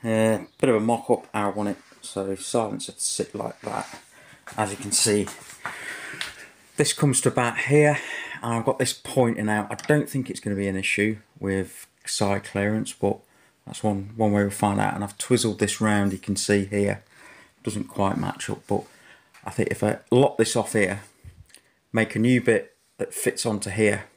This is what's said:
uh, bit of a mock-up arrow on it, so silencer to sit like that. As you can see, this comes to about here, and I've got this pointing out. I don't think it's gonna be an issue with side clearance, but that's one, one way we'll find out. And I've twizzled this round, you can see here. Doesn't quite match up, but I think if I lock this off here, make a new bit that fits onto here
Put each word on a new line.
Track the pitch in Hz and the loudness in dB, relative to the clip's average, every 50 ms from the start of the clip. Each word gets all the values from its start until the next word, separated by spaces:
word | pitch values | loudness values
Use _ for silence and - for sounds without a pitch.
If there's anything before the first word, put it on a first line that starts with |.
uh, | - 113 110 110 110 110 110 98 - - _ - | 0 2 2 4 4 4 2 0 -2 -10 _ 0
bit | - 135 | 2 4
of | 117 | 4
a | 107 | 4
mock-up | 110 113 117 113 - - 120 - - - - | 2 2 0 0 2 0 0 0 0 -6 -4
arrow | 107 104 101 98 104 | -2 -2 -2 -2 -2
on | 104 | -4
it, | 101 98 - - - - - | -4 -4 -6 -12 -20 -20 -18
so | - - - 98 95 98 98 | -18 -8 -6 -6 -4 -4 -6
silencer | 95 - - - 120 113 104 107 - - - | -6 -6 -2 0 0 0 0 -4 -8 -10 -12
to | - - | -10 -6
sit | - - - - - - - | -6 -4 -4 -4 -6 -6 -6
like | 104 110 113 - - | -8 -8 -8 -8 -8
that. | - 104 107 107 - - - - - - - - - - - - _ - - | -8 -6 -6 -6 -6 -8 -14 -18 -20 -20 -20 -20 -20 -20 -20 -20 _ -12 -4
As | - 107 98 | -2 -2 -2
you | 101 - | -2 -8
can | - 101 | -6 -2
see, | 98 - - 113 104 104 95 - - - - - - - - - - - - - - - - - - - - - - - - - - _ _ _ _ - | 0 2 4 4 4 2 2 -2 -8 -14 -18 -20 -20 -14 -12 -12 -12 -10 -12 -12 -12 -12 -12 -14 -10 -10 -10 -10 -10 -16 -20 -20 -20 _ _ _ _ 0
this | 151 - - | 0 0 2
comes | - 156 143 123 - | 2 2 2 4 4
to | - 131 | 2 2
about | - 139 123 117 110 - | 2 2 0 0 0 -2
here, | - 127 143 151 151 147 147 - - - - - - - - - | 0 4 6 8 8 6 4 2 -4 -8 -10 -10 -10 -12 -12 -8
and | - 117 117 | -4 -2 -2
I've | 117 113 | 0 0
got | 135 131 - | 0 0 2
this | 131 - - | 0 -2 -2
pointing | - _ - - 135 123 117 113 - 107 107 | -6 _ -2 2 4 4 4 2 0 0 0
out. | 107 107 101 - | 2 0 0 -4
I | 107 - - | -8 -10 2
don't | - 151 147 - - | 2 4 4 2 0
think | - 135 123 - | -4 -4 -4 -4
it's | 95 - | -8 -6
gonna | - 104 101 | -4 -4 -2
be | 98 101 98 | 0 -2 -2
an | 95 | -2
issue | 95 95 - - - 104 107 110 107 _ _ _ - | -2 -2 -2 0 2 2 0 0 -4 _ _ _ -6
with | - 98 98 95 92 - - - - _ _ _ _ | -2 -2 0 0 -2 -4 -10 -20 -20 _ _ _ _
side | - - - 104 98 101 98 - | -8 -2 0 0 0 0 -2 -4
clearance, | - - 101 101 104 107 110 107 - - | -4 -2 0 0 2 0 0 -2 -6 -6
but | _ - 101 - - _ _ _ _ _ _ _ _ _ | _ -2 -2 -2 -2 _ _ _ _ _ _ _ _ _
that's | - - - | -16 -10 -2
one, | - 107 104 98 98 101 110 | -2 -2 -2 -2 -4 -8 -2
one | 113 110 107 | 0 2 2
way | 104 104 | 4 2
we'll | 101 101 | 2 0
find | 101 - 110 104 101 101 | 0 0 2 2 2 2
out. | 101 101 98 | 0 0 0
And | 101 101 | -4 -6
I've | 101 - - | -8 -6 -10
twizzled | - - 127 113 - 110 101 - | 0 2 2 2 2 0 0 0
this | 110 101 - - | 0 0 0 0
round, | 110 107 104 104 101 98 | 2 2 4 2 2 0
you | 95 95 | -2 -4
can | - - 98 | -4 -4 -4
see | - - - 104 101 98 | -2 2 2 2 2 2
here. | 98 104 101 101 101 101 101 - _ _ - - - - - - _ _ _ | 0 0 0 2 0 0 -4 -8 _ _ -20 -20 -20 -20 -20 -20 _ _ _
Doesn't | - 113 104 107 - | -8 -6 -6 -6 -8
quite | - - - 98 98 - | -6 -2 0 0 0 0
match | - - - - - - - | -2 -4 -4 -6 -6 -8 -8
up, | 104 - _ | -8 -10 _
but | - 101 - - - - - - - - - _ _ _ - - | -4 -4 -4 -4 -8 -20 -20 -20 -20 -20 -20 _ _ _ -14 -14
I | 101 | -8
think | - - - - | -2 -2 -2 -2
if | - - - | 0 0 0
I | 107 110 - - _ | 0 0 -2 -2 _
lock | 117 123 139 139 - - | 4 6 6 4 4 2
this | 113 - - | 0 2 2
off | 117 104 - | -2 -2 0
here, | - 110 101 90 98 107 - - _ _ - - - - - _ - - _ _ _ _ _ _ | 0 0 2 0 0 -6 -10 -18 _ _ -20 -20 -20 -20 -20 _ -20 -20 _ _ _ _ _ _
make | - 113 110 - - | 0 0 0 0 0
a | 107 | 0
new | 110 123 127 123 | 4 4 4 4
bit | - 120 113 101 - - _ _ _ _ _ | 4 4 2 2 0 -4 _ _ _ _ _
that | - - - | -10 -8 -8
fits | - - - 117 - - - | -8 -4 -4 -2 -2 -2 -2
onto | 120 107 101 - 101 | -2 -2 -2 -4 -4
here | 92 107 110 104 101 101 - - _ | 2 4 4 4 4 0 -6 -14 _